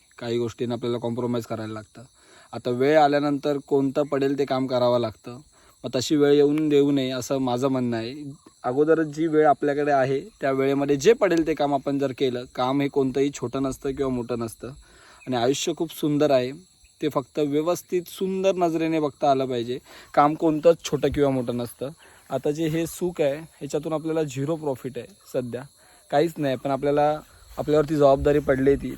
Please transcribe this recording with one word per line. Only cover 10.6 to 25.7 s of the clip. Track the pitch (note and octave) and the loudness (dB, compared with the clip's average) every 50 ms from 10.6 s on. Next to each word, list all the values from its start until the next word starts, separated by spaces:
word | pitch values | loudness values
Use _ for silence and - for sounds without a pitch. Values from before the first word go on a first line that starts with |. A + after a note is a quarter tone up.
| C3+ C3+ C#3 C#3 C#3+ C3+ C#3+ | 0 0 0 0 2 0 0
जे | C3+ C3 G3 A#3 | 4 4 4 4
पडेल | - A#3 F3+ E3+ E3 D#3+ | 4 2 2 2 2 0
ते | D#3+ D#3 | 0 0
काम | - D3 C#3+ C#3+ | 0 0 0 0
आपण | C3+ - D3 C#3 C#3 | -2 -2 -4 -2 -2
जर | C#3 C3 B2+ | -2 -4 -2
केलं, | - C#3+ B2+ A#2+ B2 B2 - - | -2 -2 -2 -2 -4 -8 -10 -6
काम | - B2+ B2+ C3+ C#3+ | -2 -2 0 0 0
हे | C#3 B2+ | 0 0
कोणतंही | - C#3+ C3+ C3 B2 C#3 C#3 C#3+ | 0 0 0 0 0 0 0 0
छोटं | C#3 - - A#2+ - C3+ C#3 | -2 -6 -8 -6 -4 -4 -4
नसतं | C3+ B2+ - - C#3 | -4 -6 -6 -6 -6
किंवा | C3+ B2+ C#3 B2+ | -4 -4 -4 -2
मोठं | B2+ B2 A#2 A#2+ B2+ A#2 | -2 -4 -4 -4 -4 -4
नसतं | A#2 A2+ - - - A#2 C#3+ - - _ - - - - - - - | -6 -8 -8 -12 -14 -14 -14 -18 -20 _ -20 -20 -20 -20 -20 -16 -8
आणि | - B2+ | -4 -2
आयुष्य | A#2+ A#2 B2+ C#3+ - - F#3 E3 | 0 2 2 0 0 -2 -4 -4
खूप | - E3+ D#3 - | -4 -6 -6 -4
सुंदर | - - D3+ D3 C#3+ D3 D3 | -4 -2 0 2 2 4 4
आहे, | C#3 B2+ B2 B2+ C#3 E3+ F#3 _ _ _ _ _ _ _ | 4 4 2 0 -6 -12 -18 _ _ _ _ _ _ _
ते | E3 D3 | -6 -2
फक्त | C3 D3 B2+ - - D#3 | -2 -4 -4 -4 -4 -4
व्यवस्थित | D3+ C#3+ C#3 D3+ D#3 F3 F3 E3+ - _ F#3 F3+ E3+ - | -2 0 0 0 0 0 -2 -4 -4 _ -4 -4 -4 -6
सुंदर | - - F#3+ F#3+ F#3+ F#3+ F#3+ G3 F#3 | -8 -6 -4 -4 -2 0 0 0 2
नजरेने | F#3 F3 E3+ D#3+ E3 D#3+ D#3+ D#3+ D#3+ | 2 0 0 0 0 -2 0 0 0
बघता | D3+ C#3+ - _ D#3 C#3+ | -2 -2 -2 _ 2 2
आलं | C3+ C3+ C3+ | 2 2 0
पाहिजे. | B2+ C3 A#2+ A#2 A#2+ B2+ D3+ - - - - - - - | -2 -2 -4 -4 -4 -6 -8 -10 -16 -20 -20 -20 0 2
काम | D#3 D3 D3 D#3 | 4 4 4 4
कोणतंच | D#3 E3 D#3+ D#3 D3+ D3 E3+ E3 - - | 2 2 2 2 4 4 4 4 4 -2
छोटं | - - C3+ D3 C#3+ | -6 -4 -2 -2 -2
किंवा | B2+ D3 C#3+ C#3 | 0 2 2 2
मोठं | C3+ C3 A#2+ B2 A#2+ | 2 0 -2 -4 -4
नसतं. | B2 A#2+ A2+ - - B2 C#3 E3 - - - - - _ - | -6 -6 -8 -10 -12 -12 -12 -12 -16 -20 -20 -20 -20 _ -6
आता | C3+ C3 - D3+ | -6 -4 -2 -4
जे | D3 D#3 E3 D#3 | -2 -2 -2 -2
हे | D#3 E3 E3+ | -2 -2 -4
सुख | D#3 - - F3+ F3 E3+ - | -6 -6 -6 -6 -4 -2 0
आहे | D#3 C#3 C#3 | 0 0 -2
ह्याच्यातून | D#3 E3 - _ _ D3+ C#3 D#3 D3+ D3 E3+ D#3+ | -4 -10 -16 _ _ -10 -6 -6 -6 -4 -4 -6
आपल्याला | D3+ D3+ D#3+ D#3+ D#3+ D#3 | -4 -4 -2 -2 -2 -2
झिरो | D3 B2 C3+ C#3 C#3 E3+ | -2 -4 -4 -4 -4 -4
प्रॉफिट | D#3 D#3 D3 C3 - - C3 A2+ | -4 -4 -4 -6 -6 -8 -10 -10
आहे | A#2+ A#2 - - _ _ - - | -10 -14 -14 -20 _ _ -8 -6
सध्या, | C#3 B2 A#2+ A2+ A#2+ C3+ C#3+ | -6 -6 -6 -8 -10 -12 -14